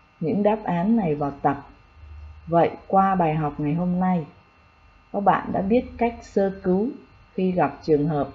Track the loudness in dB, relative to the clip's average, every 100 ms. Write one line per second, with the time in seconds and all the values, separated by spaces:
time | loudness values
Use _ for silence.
0 | _ -6 -2 2 2 0 -2 -2 2 2
1 | 2 -2 -4 -2 -2 -2 -8 -20 _ -20
2 | -20 -18 -18 -16 0 2 2 0 -2 2
3 | 2 2 0 0 -2 -2 -2 0 0 0
4 | 0 0 -4 -14 _ _ _ _ _ _
5 | _ -2 2 2 0 -2 2 0 0 -4
6 | -4 -4 -4 0 0 -2 0 0 0 -6
7 | -18 -20 _ -4 -2 2 0 -2 0 2
8 | 2 -2 -4